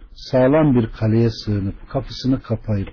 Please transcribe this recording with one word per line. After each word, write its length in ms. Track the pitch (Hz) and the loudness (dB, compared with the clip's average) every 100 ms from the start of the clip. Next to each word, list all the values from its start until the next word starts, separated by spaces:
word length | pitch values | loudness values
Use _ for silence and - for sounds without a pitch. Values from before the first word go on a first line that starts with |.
| - | -20
sağlam 640 | - - 131 131 156 156 123 | -20 -2 2 4 4 4 4
bir 160 | 110 | 0
kaleye 380 | - 110 110 117 | -2 0 2 2
sığınıp 600 | - - 104 98 - - | 0 -4 -2 -4 -8 -8
kapısını 520 | 135 - - 131 131 | -8 -8 -6 -2 -2
kapayıp 480 | - 113 - 104 95 | -2 -6 -4 -4 -4